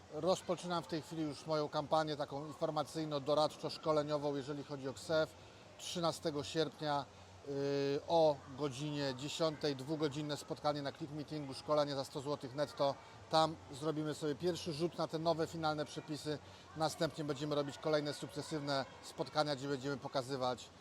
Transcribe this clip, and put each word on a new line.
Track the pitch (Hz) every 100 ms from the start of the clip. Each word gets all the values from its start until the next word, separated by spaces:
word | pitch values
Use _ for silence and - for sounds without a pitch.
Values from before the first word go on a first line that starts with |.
| -
rozpoczynam | 151 160 180 - 175 180 170
w | 151
tej | 165
chwili | 135 165
już | 151 135 160
moją | 156 151
kampanię | 151 147 160 156 147
taką | 143 143 156
informacyjno-doradczo-szkoleniową, | 139 160 156 147 160 156 147 135 147 151 - 156 - 160 156 147 151 147 143
jeżeli | 131 147
chodzi | 135 143 135
o |
KSEF. | 123 - 156 156 - - - - -
Trzynastego | - 180 165 - 170 147
sierpnia, | 135 165 151 - 151 143 131 - - - -
y, | 139 139 139 139 143 -
o | 170 156 139 - 127
godzinie | 147 123 151 147 139 127
dziesiątej | 143 - 160 151 151 135
dwugodzinne | 131 160 156 139 147 147
spotkanie | - 147 151 147
na | 139
Click | - 156
Meetingu, | 151 139 151 139
szkolenie | 131 - 151 147 139
za |
sto | 131 151
złotych | 135 147 135 135
netto. | 143 - 143 131 - - -
Tam | 160 160 165 -
zrobimy | 139 156 151 151
sobie | 143 156 135
pierwszy | 175 165 -
rzut | 147 170 -
na | 160
te | 160
nowe, | 165 160 160
finalne | 165 156 151 147
przepisy. | - - 147 147 147 - - - 151
Następnie | 160 - 165 -
będziemy | 147 135 151 147
robić | 143 127
kolejne | 160 151 147
sukcesywne | 139 143 147 139 156 143 139 127 -
spotkania, | - - 139 151 147 139
gdzie | 143
będziemy | 143 131 139
pokazywać, | 139 143 123 135 127 123 - -